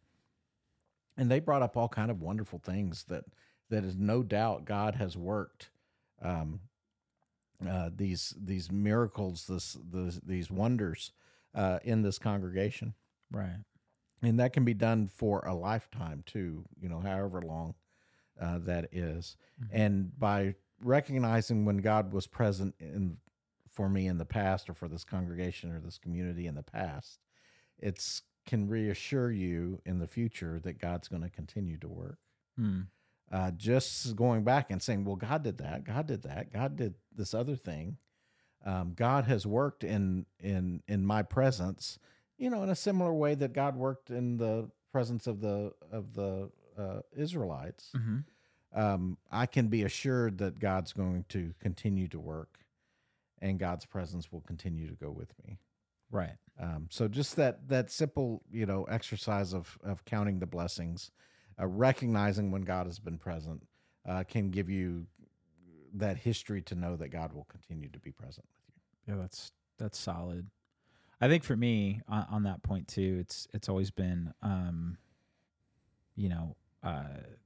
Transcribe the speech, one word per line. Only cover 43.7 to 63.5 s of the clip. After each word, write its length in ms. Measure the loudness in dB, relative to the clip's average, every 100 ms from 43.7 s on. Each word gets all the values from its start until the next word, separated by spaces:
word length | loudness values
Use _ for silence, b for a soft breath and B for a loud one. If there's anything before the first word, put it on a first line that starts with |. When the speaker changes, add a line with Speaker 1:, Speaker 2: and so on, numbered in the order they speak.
| 2
Speaker 1:
worked 340 | 0 -2 -6
in 280 | -2 0 2
the 340 | 2 2 -2 _ _
presence 360 | 0 0 0 -2
of 140 | -2
the, 320 | 0 0 -4 -8 -10
of 220 | -8 -8
the, 360 | -4 -2 -2 -6 -12 _ -8
uh, 240 | -6 -6 -10 -6
Israelites. 760 | -4 -2 -2 -4 -8 -12 -8 -4
Speaker 2:
Mm-hmm. 840 | -2 -2 -4 _ _ _ _ 0
Speaker 1:
Um, 380 | 2 2 0 -4 _
I 140 | 0 2
can 220 | 4 4
be 160 | 4
assured 540 | 2 0 0 2 2 2
that 200 | -2 0
God's 340 | 2 2 0
going 320 | -2 0 0 -2
to 240 | -4 -4 -2
continue 480 | -4 0 0 2 0
to 100 | -4
work 400 | -8 -8 -10 _ _ _ _ _ _ _ _ _
and 180 | -2 0
God's 260 | 0 -2 -6
presence 460 | -6 -6 -6 -8
will 100 | -12
continue 460 | -10 -8 -4 -4 -6
to 80 | -8
go 160 | -10
with 220 | -10 -12 -16 -18
me. 140 | -18 _ _ _ _ _
Speaker 2:
Right. 240 | -2 -2 -6 _ -8
Speaker 1:
Um, 280 | -6 -6 -8
so 180 | 0 0
just 280 | 2 0 4
that, 320 | 2 2 0
that 220 | 0 2
simple, 500 | 0 0 2 0 -2 -6
you 140 | -2 2
know, 200 | 2 0
exercise 680 | -2 -2 -4 0 2 2
of, 240 | -2 -6 -10
of 220 | -6 -6 -2
counting 340 | 0 0 0
the 80 | -2
blessings, 640 | -2 -4 -4 -6 -6 -10 b b b b -4
uh, 80 | -2
recognizing 840 | 4 4 4 2 4 4 2 0
when 120 | 0
God 240 | 0 -2 -2
has 120 | -6
been 180 | -8 -6
present, 460 | -6 -6 -6